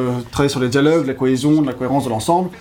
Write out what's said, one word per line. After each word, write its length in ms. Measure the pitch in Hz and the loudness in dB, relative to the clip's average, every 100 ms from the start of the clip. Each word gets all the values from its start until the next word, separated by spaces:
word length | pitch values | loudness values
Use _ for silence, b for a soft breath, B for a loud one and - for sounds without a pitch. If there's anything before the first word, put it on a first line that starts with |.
| 127 123 117 | 0 -4 -4
travailler 200 | - 139 | 0 0
sur 100 | 135 | 0
les 80 | 127 | 0
dialogues, 380 | 139 147 165 135 | 2 4 2 0
la 80 | |
cohésion, 460 | 131 131 127 147 156 | -2 0 2 2 2
la 100 | 139 | 2
cohérence 320 | 123 127 139 | -2 -2 -2
de 60 | 123 | -2
l'ensemble. 400 | 110 170 175 180 B | -4 0 0 0 B